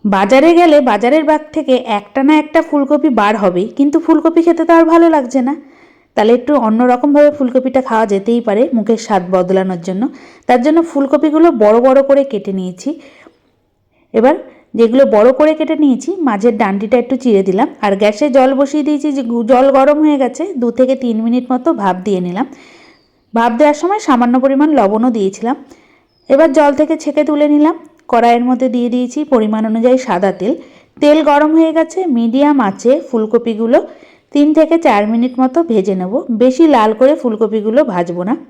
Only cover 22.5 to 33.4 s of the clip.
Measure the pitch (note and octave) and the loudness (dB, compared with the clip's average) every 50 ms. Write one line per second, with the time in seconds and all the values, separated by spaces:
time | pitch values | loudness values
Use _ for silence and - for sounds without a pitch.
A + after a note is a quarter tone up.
22.5 | - - - - - - - _ _ _ _ _ _ _ _ _ - A3+ A#3 A#3+ | -10 -20 -20 -20 -20 -20 -20 _ _ _ _ _ _ _ _ _ -2 -2 0 0
23.5 | A3+ A#3 D4+ D4 D4 D4 - F4+ G4+ G#4+ G#4+ - C4+ A#3+ A#3+ A#3+ A#3+ C4 B3 C4+ | 2 2 2 2 2 -2 -4 -4 -4 -4 -2 -2 0 0 0 0 0 0 0 0
24.5 | C4+ C4+ D4 D#4 D4+ C4 G#3 G3 G#3 A3 A#3 B3+ A3+ A3+ G3 F#3+ F#3+ - A3 A#3 | 2 2 0 2 2 2 2 0 0 0 -2 -2 -2 -2 -4 -4 -4 -6 -6 -6
25.5 | C#4 - - _ - _ _ _ _ _ _ _ _ _ _ - C4 C#4 D#4+ D#4+ | -6 -8 -10 _ -20 _ _ _ _ _ _ _ _ _ _ 0 2 2 2 2
26.5 | C4+ D#4 D4+ C#4+ C#4 C4+ D4+ D4 D#4+ D#4 - D4 C#4+ D4+ D4+ D#4 D4+ D4 D4 D4 | 2 2 2 2 2 0 -2 -2 -2 -6 -4 -4 -2 -2 -2 0 0 0 2 2
27.5 | D4 D4 D4 D#4 F4 E4 - - _ _ _ - - A#3 A#3 A#3 A#3+ A#3+ A#3+ B3+ | 2 2 2 0 0 -4 -12 -20 _ _ _ -2 0 2 2 2 2 2 0 -2
28.5 | B3+ B3 B3+ B3+ A3 B3 A#3+ A#3+ A#3 B3 B3 B3 - D4+ D4+ D4 C4+ A3+ A3 G#3+ | -2 -2 -2 -2 -2 -2 -4 -2 -2 -4 -4 -4 -6 -8 -4 -2 0 0 0 -2
29.5 | G#3+ A3 A3 A3 A3 A3+ A3+ B3 B3+ B3+ B3+ A#3+ F#3 F3+ G3+ G3 F#3 - F3+ A3 | -2 -4 -2 -2 -2 0 2 2 2 0 0 -2 -2 0 0 -2 -2 -2 -4 -4
30.5 | E4 - - - _ _ _ _ _ - D4+ D4 D4+ D#4+ D4+ D4 C#4+ D4 D4+ D4+ | -4 -4 -8 -20 _ _ _ _ _ 0 2 4 4 4 2 2 2 2 2 2
31.5 | D#4 D#4+ D#4+ D#4+ D4+ E4 D#4+ D#4+ E4 F#4 F#4+ E4+ B3+ A#3 A#3 A#3 A3 C4+ C#4+ D4 | 2 2 2 2 0 -2 -4 -2 -4 -6 -4 -2 -2 -2 -2 -2 0 0 2 2
32.5 | D4 C4+ A3+ G3 G3 - - A#3 C4+ D#4 - - - A3+ A3 A3 A#3 A#3 | 2 2 0 -2 -4 -2 0 0 0 0 -2 -4 -4 -4 -2 0 -2 -2